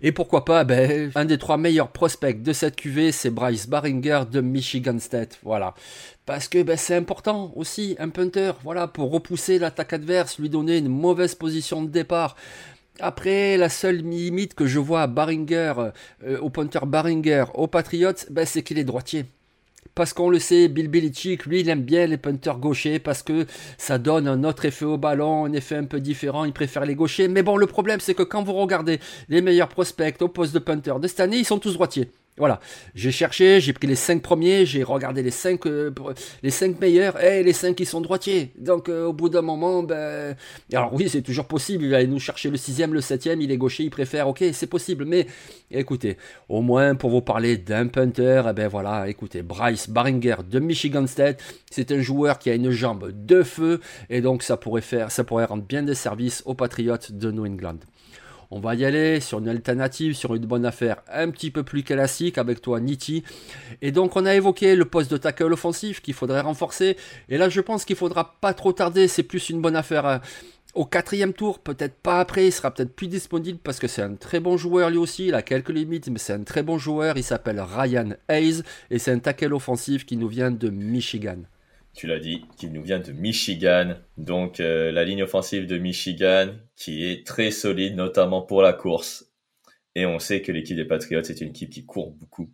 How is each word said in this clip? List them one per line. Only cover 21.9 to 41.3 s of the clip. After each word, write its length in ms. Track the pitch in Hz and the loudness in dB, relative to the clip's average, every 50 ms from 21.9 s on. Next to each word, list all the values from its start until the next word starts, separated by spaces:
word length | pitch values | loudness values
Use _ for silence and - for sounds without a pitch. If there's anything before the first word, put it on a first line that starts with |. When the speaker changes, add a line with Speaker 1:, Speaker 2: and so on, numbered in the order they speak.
| 156 170 175 | 4 4 4
Speaker 1:
les 100 | 165 160 | 2 0
punters 400 | 135 - 147 139 135 - 165 139 | -2 -2 -4 -4 -2 -2 -4 -4
gauchers 420 | 123 127 151 139 - - 156 151 156 | -2 0 0 0 0 0 -2 -2 -2
parce 240 | - 151 139 - - | -2 -2 -4 -4 -2
que 220 | - 156 160 160 - - - - - - | -2 -2 -2 -2 -2 -8 -18 -18 -18 -16
ça 200 | - - - 143 | -12 -4 -2 -2
donne 300 | 127 120 135 156 160 147 | 0 2 2 2 2 2
un 160 | 139 131 127 139 | 2 0 2 2
autre 220 | 156 156 - - | 0 0 0 -2
effet 180 | 151 135 - 156 | -2 -2 -2 -2
au 140 | 151 151 | -2 -2
ballon, 480 | 147 143 151 147 139 147 156 156 156 156 | 0 0 0 2 2 2 2 0 0 0
un 80 | 147 151 | 0 -2
effet 240 | 143 135 - 160 | -4 -4 -4 -6
un 80 | 147 147 | -6 -4
peu 160 | 135 - 143 | -4 -6 -6
différent, 420 | 135 143 147 131 - 143 135 151 156 | -4 -4 -4 -4 -4 -4 -2 -2 -2
il 80 | 147 | -4
préfère 320 | 139 - 151 135 - 147 143 | -2 -2 -4 -4 -2 -4 -2
les 120 | 143 139 | -2 0
gauchers. 340 | 143 165 151 - - 190 185 | 0 0 0 2 2 2 4
Mais 120 | 185 196 | 4 4
bon, 140 | 196 202 202 | 4 4 6
le 120 | 202 202 | 4 4
problème, 340 | 196 - - 190 208 214 196 | 4 4 0 0 0 0 0
c'est 140 | - - 180 | 0 -2 2
que 80 | 185 185 | 2 2
quand 200 | 175 - 214 202 | 0 0 -4 -2
vous 100 | 196 190 | -2 0
regardez 460 | 190 196 185 190 170 160 165 165 147 - - - - - - | 0 0 2 2 0 2 0 0 0 -2 -12 -18 -18 -8 2
les 120 | 147 175 | 2 4
meilleurs 280 | 180 185 175 175 170 - | 6 6 6 6 6 4
prospects 520 | - - 180 175 - - 160 156 151 - | 2 -2 -2 -2 0 -2 -2 -2 0 0
au 60 | 175 | -2
poste 260 | 175 175 175 170 151 147 | -2 0 0 -2 0 0
de 60 | 165 | -2
punter 400 | - - 156 151 135 147 135 131 | 0 0 -4 -2 -2 -4 -4 -2
de 80 | 151 | -2
cette 140 | 185 - - | -4 0 2
année, 160 | 185 185 214 | 2 2 4
ils 80 | 247 240 | 2 2
sont 120 | - 208 | 2 0
tous 180 | 202 - 214 180 | 0 0 -2 0
droitiers. 360 | 165 180 135 - 143 123 123 _ _ _ _ _ - | 0 0 0 0 -2 -4 -4 _ _ _ _ _ 0
Voilà, 200 | 147 143 113 - - - - - - - _ | 2 2 2 0 -4 -18 -20 -20 -20 -18 _
j'ai 180 | 92 104 131 | -2 -2 -2
cherché, 480 | 127 - - - - - 185 185 196 196 | 2 2 0 0 4 6 8 10 10 8
j'ai 140 | 147 139 131 | 6 4 -2
pris 140 | - - | 0 0
les 80 | 139 135 | 0 0
cinq 260 | 127 - - 175 165 | 0 2 2 0 0
premiers, 420 | - - 180 160 165 180 190 196 190 | 4 2 2 4 6 4 6 6 4
j'ai 200 | 147 135 139 127 | 4 2 -2 -2
regardé 400 | 113 131 139 139 127 131 135 127 | 0 -2 -2 -2 -4 -4 -2 -2
les 80 | 123 | -2
cinq, 340 | 120 - - 185 180 175 - | -4 -2 -2 -2 -2 0 0
euh, 240 | 165 147 147 147 147 | -2 -2 0 -2 -4
pr-, 240 | 139 131 135 143 131 - - - - - - | -6 -8 -10 -10 -12 -12 -14 -18 -16 -4 -2
les 80 | 135 | -2
cinq 280 | 131 - 190 185 180 165 | 0 2 0 0 0 2
meilleurs, 400 | 196 185 170 175 196 196 180 - | 4 6 8 8 6 6 2 4
et 220 | 175 180 196 196 | 4 6 6 6
les 100 | 180 180 | 4 4
cinq, 280 | 170 - - 180 175 180 | 4 4 2 0 0 0
ils 80 | 180 | -2
sont 120 | - - 165 | -4 -2 -6
droitiers. 540 | 165 170 190 185 - 202 196 185 143 127 - - | -2 -2 -2 -2 0 0 0 0 0 -2 -10 -8
Donc, 300 | 120 156 180 170 165 175 | 0 2 2 2 2 -4
euh, 160 | 170 165 165 | -4 -2 -2
au 80 | 170 156 | -2 -2
bout 140 | 147 165 | 0 0
d'un 140 | 170 170 175 | 2 2 2
moment, 400 | 165 160 160 156 170 180 185 180 | 0 0 -2 0 0 0 2 0
ben, 540 | 170 151 160 151 151 151 151 147 147 143 139 135 - - - - _ _ | 0 -2 -4 -4 -4 -6 -6 -6 -6 -8 -8 -10 -14 -20 -20 -20 _ _
alors 220 | 127 123 123 117 117 | -2 0 0 0 0
oui, 160 | 139 196 170 | 0 0 0
c'est 140 | - 147 131 | 0 -2 -2
toujours 240 | - | -2